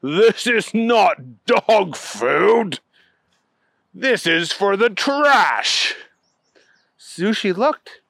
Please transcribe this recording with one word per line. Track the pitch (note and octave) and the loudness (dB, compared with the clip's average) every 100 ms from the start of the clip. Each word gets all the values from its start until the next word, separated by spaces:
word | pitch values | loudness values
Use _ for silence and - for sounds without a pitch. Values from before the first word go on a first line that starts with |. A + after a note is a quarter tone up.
This | C3+ D#3+ A3+ - | -4 2 2 2
is | A#3 A3+ - | -2 -2 -2
not | A3 A3+ A#3 F#3 D#3 B2+ A#2 | -4 0 2 2 0 -10 -16
dog | - A#3 - G#3+ F#3+ | -2 0 4 2 2
food. | C3 - G#2 A#2+ D3 F3 A#3 G#3+ - _ _ _ _ _ _ _ _ _ _ _ | -8 -14 -6 -2 2 2 2 0 -8 _ _ _ _ _ _ _ _ _ _ _
This | - C4 A3 E3+ | -6 -2 -2 0
is | E3 E3 | -2 -2
for | - G3 | -2 0
the | G3 A#3 | 2 0
trash. | F#3+ - C#4 D4 C4 E3 A2+ - - - - - _ _ _ _ _ _ _ _ _ | 0 -4 0 4 4 2 0 -2 -2 -4 -6 -16 _ _ _ _ _ _ _ _ _
Sushi | - - F#3+ G#3+ G3+ | -20 -4 -2 -2 -2
looked. | F3+ C4 - - - | 0 -2 -2 -12 -20